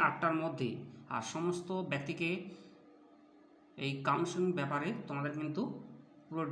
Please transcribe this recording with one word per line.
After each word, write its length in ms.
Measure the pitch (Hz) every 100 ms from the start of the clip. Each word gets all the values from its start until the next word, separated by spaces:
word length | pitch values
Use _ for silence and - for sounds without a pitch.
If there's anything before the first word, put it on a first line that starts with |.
| 151
আটটার 280 | 139 165 160
মধ্যে। 260 | 160 139 120 - - - - 117
আর 80 | -
সমস্ত 360 | 156 175 175 - 185 160
ব্যক্তিকে 380 | 139 143 165 165 185 - - - - - - - - - - - - - - 139
এই 60 | 139 139
কাউন্সেলিং 420 | 151 170 180 185 151
ব্যাপারে 280 | 139 143 160 226 -
তোমাদের 240 | 143 147 151
কিন্তু 220 | 151 147 254 - - - - - -
পুরো 180 | 160 151